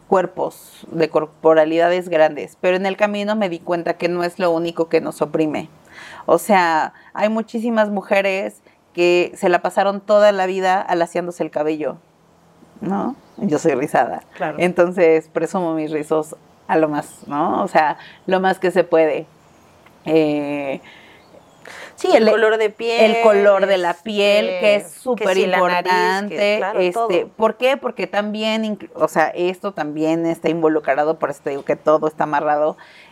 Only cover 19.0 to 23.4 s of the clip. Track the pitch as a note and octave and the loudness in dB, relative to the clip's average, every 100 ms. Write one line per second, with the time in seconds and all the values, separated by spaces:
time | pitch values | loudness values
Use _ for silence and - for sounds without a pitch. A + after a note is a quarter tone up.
19 | D#3 C#3 D#3+ _ _ _ _ _ _ _ | 2 0 -8 _ _ _ _ _ _ _
20 | - D#3+ D3+ D3 C#3+ C#3+ C#3 D3 - - | 0 2 2 0 -4 -6 -8 -10 -12 -20
21 | - - _ - _ _ - - - - | -20 -20 _ -20 _ _ -20 -20 -20 -6
22 | F4+ D4+ A3 G#3+ A3 A3 A3 - A3+ A#3 | 2 4 6 4 2 2 -2 -4 -2 2
23 | A3 A3+ A#3 G3+ | 4 4 4 4